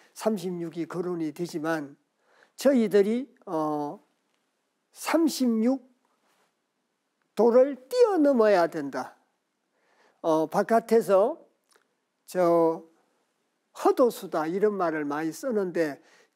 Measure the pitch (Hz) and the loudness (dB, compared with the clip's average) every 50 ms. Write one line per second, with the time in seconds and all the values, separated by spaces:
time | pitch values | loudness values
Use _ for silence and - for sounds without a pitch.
0 | _ _ _ - - 220 220 180 160 185 180 175 170 165 151 175 160 - - 175 | _ _ _ -6 -4 -4 -4 -4 -6 -8 -8 -8 -8 -10 -10 -10 -10 -8 -8 -8
1 | 175 180 180 170 160 151 147 - 170 165 - 156 147 160 165 156 143 139 139 _ | -6 -6 -6 -6 -6 -8 -8 -8 -10 -8 -8 -6 -6 -4 -4 -6 -8 -10 -16 _
2 | _ _ _ _ _ _ _ _ _ _ _ - - 269 285 240 220 190 185 202 | _ _ _ _ _ _ _ _ _ _ _ -2 0 2 2 2 2 2 2 2
3 | 196 214 226 247 285 - _ _ - 196 170 156 156 151 151 147 147 147 196 208 | 2 2 0 -4 -6 -10 _ _ -12 -8 -6 -4 -4 -4 -4 -6 -6 -8 -12 -14
4 | _ _ _ _ _ _ _ _ _ _ _ _ _ _ _ _ _ _ _ - | _ _ _ _ _ _ _ _ _ _ _ _ _ _ _ _ _ _ _ -12
5 | - - - 330 330 254 - - 262 240 226 220 220 247 269 262 - _ _ _ | -4 -2 0 2 2 0 0 0 -2 0 0 0 0 0 -2 -2 -6 _ _ _
6 | _ _ _ _ _ _ _ _ _ _ _ _ _ _ _ _ _ _ _ _ | _ _ _ _ _ _ _ _ _ _ _ _ _ _ _ _ _ _ _ _
7 | _ _ _ _ _ _ _ - 220 240 220 254 262 285 269 - - - 494 494 | _ _ _ _ _ _ _ 2 4 6 6 6 4 4 0 -8 -10 -2 2 4
8 | 480 427 392 320 285 285 277 233 214 214 202 175 170 156 - 160 143 135 131 131 | 4 4 4 4 4 4 4 4 4 4 4 4 2 2 -2 -4 -8 -8 -8 -10
9 | 123 - - _ _ _ _ _ _ _ _ _ _ _ _ _ _ _ _ _ | -10 -12 -14 _ _ _ _ _ _ _ _ _ _ _ _ _ _ _ _ _
10 | _ _ _ _ - 165 156 160 160 151 - 196 202 - 226 226 233 - 220 233 | _ _ _ _ -2 0 0 0 0 0 -2 -2 0 2 2 0 2 2 2 2
11 | 170 180 196 185 208 269 339 - - _ _ _ _ _ _ _ _ _ _ _ | 2 4 2 2 2 2 -2 -6 -14 _ _ _ _ _ _ _ _ _ _ _
12 | _ _ _ _ _ - - 180 180 170 170 170 165 165 160 160 160 _ _ _ | _ _ _ _ _ -8 -2 0 2 2 4 4 2 2 0 -2 -8 _ _ _
13 | _ _ _ _ _ _ _ _ _ _ _ _ _ _ - - - - 392 - | _ _ _ _ _ _ _ _ _ _ _ _ _ _ -8 -2 0 2 2 4
14 | 254 226 - - 196 170 - 165 156 160 175 196 208 214 208 190 175 165 156 156 | 2 2 0 -4 -8 -6 -6 -4 -4 -4 -2 0 0 0 0 0 -2 -2 -2 -4
15 | 147 143 143 151 160 160 156 - 294 269 220 208 190 180 160 180 160 147 135 - | -4 -4 -4 -6 -6 -8 -8 -8 -6 -4 -4 -4 -4 -2 -2 -4 -4 -4 -6 -12
16 | _ _ _ _ _ _ _ | _ _ _ _ _ _ _